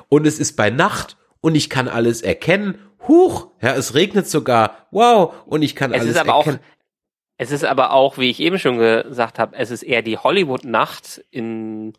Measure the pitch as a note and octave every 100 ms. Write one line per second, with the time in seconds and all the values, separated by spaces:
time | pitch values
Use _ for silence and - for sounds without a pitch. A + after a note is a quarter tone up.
0 | _ D3 D3+ - F3 - G#2 B2+ F#3+ -
1 | - - _ _ D#3+ D#3 - C3+ B2 A#2
2 | A#2 A#2 F#2+ E2+ - F#3+ G3+ - - _
3 | - E4 F#4 - - _ A#2 C3 B2 B2
4 | G3+ G3+ - D#3 - A#2 G#2+ - _ F#3+
5 | A#3+ A3+ E3+ - - D#3 D3 - C3+ B2+
6 | A#2 C#3 D#3 C3+ D3+ B2+ - _ _ _
7 | _ _ _ _ A#2+ C#3+ D#3+ C3+ B2+ C3+
8 | C#3 - B2+ A2+ D#3+ F#3 C#3 B2 A2+ A2+
9 | B2 B2 A2+ - A2 - A#2 A#2 - A#2+
10 | A2+ G#2+ B2+ F#3 D#3+ B2+ C#3 A2+ D3+ -
11 | - - _ - A2+ A2+ A2 A2 A2